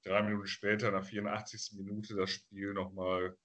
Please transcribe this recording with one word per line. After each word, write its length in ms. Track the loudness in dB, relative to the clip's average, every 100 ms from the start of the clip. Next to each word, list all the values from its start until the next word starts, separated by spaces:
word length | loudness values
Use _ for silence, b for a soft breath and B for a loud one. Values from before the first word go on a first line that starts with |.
drei 180 | 4 4
Minuten 220 | 4 0 -2
später, 440 | -2 2 4 4
in 40 |
der 100 | 2
vierundachtzigsten 760 | 0 -4 -2 -2 -4 -10 -10 -8
Minute, 340 | -8 -6 -4 0
das 160 | 0
Spiel 420 | 0 _ -6 -2
nochmal 640 | -2 -4 -2 0 2 0 -4